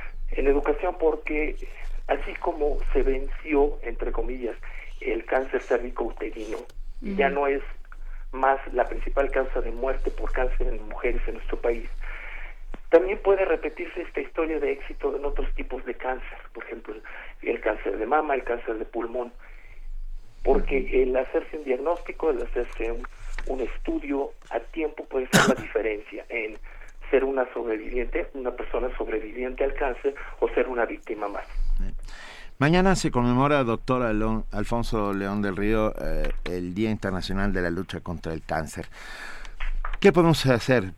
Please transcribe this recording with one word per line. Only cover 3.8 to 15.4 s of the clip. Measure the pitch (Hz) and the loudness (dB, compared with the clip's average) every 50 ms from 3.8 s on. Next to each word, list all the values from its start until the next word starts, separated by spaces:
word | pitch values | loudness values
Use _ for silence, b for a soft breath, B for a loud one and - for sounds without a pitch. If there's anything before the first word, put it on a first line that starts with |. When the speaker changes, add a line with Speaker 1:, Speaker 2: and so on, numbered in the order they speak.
| - | -4
Speaker 1:
entre | 156 - - - 123 - | -4 -4 -2 -2 -2 0
comillas, | - 113 120 127 131 123 110 - - - B B B B B B B | 0 0 -2 -2 -4 -4 -6 -6 -6 -8 B B B B B B B
el | - - 110 113 - | -2 -2 -2 -2 0
cáncer | - 131 127 135 135 - 127 - | 0 0 0 2 2 -2 -2 0
cérvico-uterino, | - 131 120 123 123 - - 120 113 110 - 110 110 - - 107 104 95 92 | 2 0 0 0 0 -2 -2 -2 -2 -4 -4 -6 -6 -6 -6 -6 -6 -6 -6
Speaker 2:
Ujú. | - - - - - - - - - 202 196 | -8 -8 -8 -8 -6 -6 -6 -6 -4 -2 2
Speaker 1:
ya | 190 143 139 | 2 2 2
no | 139 143 143 | 2 2 2
es | 139 139 139 - - - - - - - b b b b b b b - | 2 2 0 -2 -6 -8 -8 -10 -10 -10 b b b b b b b -2
más | 127 131 135 135 135 - - - | 2 4 4 4 4 0 0 2
la | 123 117 | 2 2
principal | - - - - 127 - 147 139 131 | 2 0 -2 0 0 2 2 2 2
causa | - 139 131 - - 131 | 2 0 0 0 0 -2
de | 120 117 | 0 -2
muerte | 110 117 131 135 131 - - - | -2 -2 0 0 0 0 0 -2
por | - - - - - | -2 -2 -2 0 2
cáncer | 131 127 123 - - 127 | 2 2 2 2 2 2
en | 123 - - - - | 2 2 0 -4 -8
mujeres | - - - 123 120 117 - | -6 -2 0 0 2 2 2
en | - 110 | 0 -2
nuestro | - - - - - | -4 -4 -4 -2 0
país, | - 120 117 113 110 - - - B 123 B B B B B B B B B B B - - - - - | 2 0 0 0 -2 -4 -4 -4 B -6 B B B B B B B B B B B -8 -8 -8 2 6
también | - 165 180 190 208 202 | 6 6 6 6 0 2
puede | - 196 196 190 196 | 4 4 4 6 4
repetirse | 180 165 - - 151 - - 175 165 - 180 165 | 4 2 2 0 -2 -4 -6 -8 -8 -8 -8 -8
esta | - - - | -6 -4 -6
historia | - - - - 160 156 160 151 | -6 -4 -2 -2 0 0 0 0
de | 143 135 135 | 0 0 0
éxito | - - - - - - 143 127 | -2 -4 -8 -6 -4 -2 -2 -2
en | 135 143 | -2 -2
otros | 143 139 - | -2 0 0